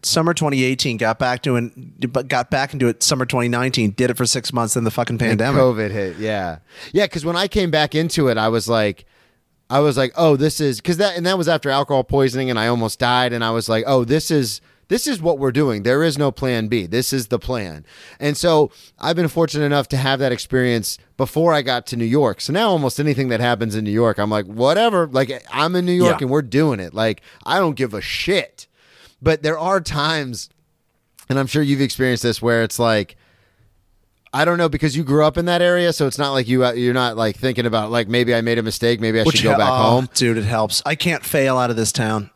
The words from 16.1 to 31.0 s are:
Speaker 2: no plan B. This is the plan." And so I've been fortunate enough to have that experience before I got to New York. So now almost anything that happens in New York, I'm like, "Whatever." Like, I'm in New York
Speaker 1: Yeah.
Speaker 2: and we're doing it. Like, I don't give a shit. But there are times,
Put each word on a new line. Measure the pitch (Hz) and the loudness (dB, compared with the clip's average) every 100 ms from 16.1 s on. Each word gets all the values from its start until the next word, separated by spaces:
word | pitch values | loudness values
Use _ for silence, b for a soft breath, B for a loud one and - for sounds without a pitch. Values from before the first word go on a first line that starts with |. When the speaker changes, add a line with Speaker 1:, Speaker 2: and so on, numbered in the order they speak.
| 139 | 0
Speaker 2:
no | 143 | -2
plan | - 131 120 107 | 0 -2 -2 -2
B. | 117 | -2
This | 87 113 127 | -2 -2 -2
is | 135 113 | -4 -2
the | - | -4
plan." | - 127 95 76 - B B B | -4 -6 -8 -12 -20 B B B
And | 143 147 | -4 0
so | 175 156 143 B B _ | 2 4 2 B B _
I've | 147 170 | -4 0
been | 165 | 0
fortunate | 170 165 147 | 0 -2 0
enough | 147 143 127 | 0 0 0
to | 135 | -2
have | 135 135 | 0 0
that | 135 | 0
experience | 123 - 131 123 117 104 - b - | -2 -2 0 2 0 -2 -10 b -6
before | 135 151 170 | -4 2 2
I | 151 | 2
got | 127 123 - | 0 -4 -4
to | 120 | -4
New | |
York. | 113 139 131 95 | 0 2 2 -2
So | - | -4
now | 165 226 | 0 2
almost | 175 135 - | 2 0 0
anything | 151 135 131 | -2 0 0
that | 113 | 0
happens | 120 117 113 | 0 0 -2
in | 107 | -2
New | 104 | -2
York, | 107 117 101 | 2 2 2
I'm | 104 | -2
like, | 107 | -2
"Whatever." | 95 107 131 175 233 196 160 | -4 0 2 2 2 2 0
Like, | 131 131 127 - | 0 -2 -6 -10
I'm | 127 156 180 | -4 0 0
in | 180 | 0
New | |
York | 180 175 165 | 2 2 2
Speaker 1:
Yeah. | 127 | 0
Speaker 2:
and | |
we're | 143 | 0
doing | 131 127 156 110 | 0 0 2 0
it. | 90 | -6
Like, | 92 113 101 B B - | -2 -2 -2 B B -2
I | 175 | 0
don't | 175 | 0
give | 131 127 | 0 -4
a | 101 | -4
shit. | - - - 190 120 - - b b b b b | -8 -6 -2 -2 -2 -14 -20 b b b b b
But | 127 156 | 0 0
there | 151 160 | -2 -2
are | 170 190 | 0 -2
times, | 160 147 151 160 135 110 - _ _ _ _ _ | -2 -2 0 -2 -4 -10 -14 _ _ _ _ _